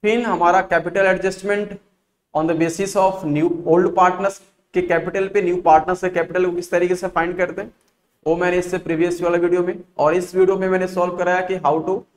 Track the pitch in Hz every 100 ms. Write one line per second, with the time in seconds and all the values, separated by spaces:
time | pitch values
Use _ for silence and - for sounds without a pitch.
0 | 208 233 233 180 170 190 185 170 165 185
1 | 190 185 190 185 196 202 208 196 _ _
2 | _ _ _ 151 160 160 165 165 196 202
3 | 190 190 156 147 170 165 170 165 185 190
4 | 185 185 196 - _ _ _ 180 175 170
5 | 160 196 196 202 180 180 175 156 165 180
6 | 185 180 170 175 180 175 175 175 180 180
7 | 185 180 170 180 175 170 214 _ _ _
8 | _ _ - 170 180 180 180 180 - 160
9 | 170 170 175 175 170 180 180 - - -
10 | 147 175 180 185 190 190 185 185 185 185
11 | 180 180 175 180 185 185 151 156 160 196
12 | -